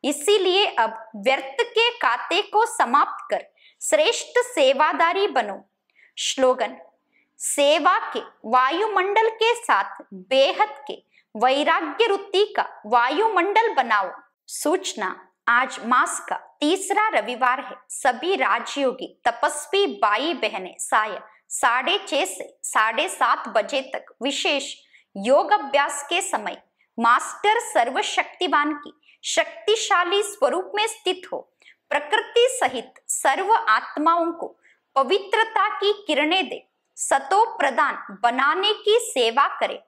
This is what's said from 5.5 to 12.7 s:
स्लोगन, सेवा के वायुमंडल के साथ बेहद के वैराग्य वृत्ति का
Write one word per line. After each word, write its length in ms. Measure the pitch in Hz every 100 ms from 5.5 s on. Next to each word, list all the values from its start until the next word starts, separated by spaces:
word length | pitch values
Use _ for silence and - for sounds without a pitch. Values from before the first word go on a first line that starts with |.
| 190 _ _ _ _ _ -
स्लोगन, 580 | - - 254 254 220 254 - _ _ _ _ _
सेवा 580 | - - 285 320 302 415 440
के 120 | - - _ 214
वायुमंडल 840 | 254 262 339 427 392 370 403 440
के 220 | 440 453 466
साथ 460 | - 208 202 - -
बेहद 680 | 190 185 262 269 359 427 - -
के 60 | - _ _ _ 220
वैराग्य 720 | 247 269 302 339 320 294 453
वृत्ति 360 | - 392 370 415 -
का 100 | -